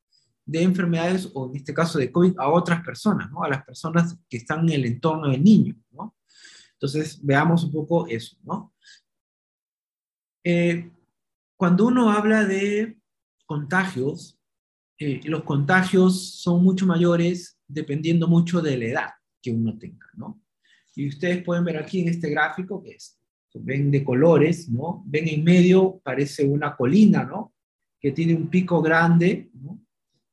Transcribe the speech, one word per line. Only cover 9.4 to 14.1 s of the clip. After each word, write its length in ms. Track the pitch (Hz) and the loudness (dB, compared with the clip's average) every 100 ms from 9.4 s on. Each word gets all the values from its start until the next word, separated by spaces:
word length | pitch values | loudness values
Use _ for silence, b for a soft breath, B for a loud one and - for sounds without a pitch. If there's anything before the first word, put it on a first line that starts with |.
| _ _ _ _ _ _ _ _ _ _ 175 | _ _ _ _ _ _ _ _ _ _ -2
Eh, 440 | 170 170 175 170 _ _ _ _ _ _ - | 0 0 -2 -8 _ _ _ _ _ _ -2
cuando 280 | 175 180 233 | 2 4 4
uno 260 | 254 226 | 4 2
habla 340 | 208 214 220 196 | 2 2 2 2
de 520 | 190 202 208 226 - _ _ _ _ - | 0 -2 -2 -6 -10 _ _ _ _ -10
contagios, 960 | 147 143 185 190 127 139 | -8 -4 -2 -2 -4 -6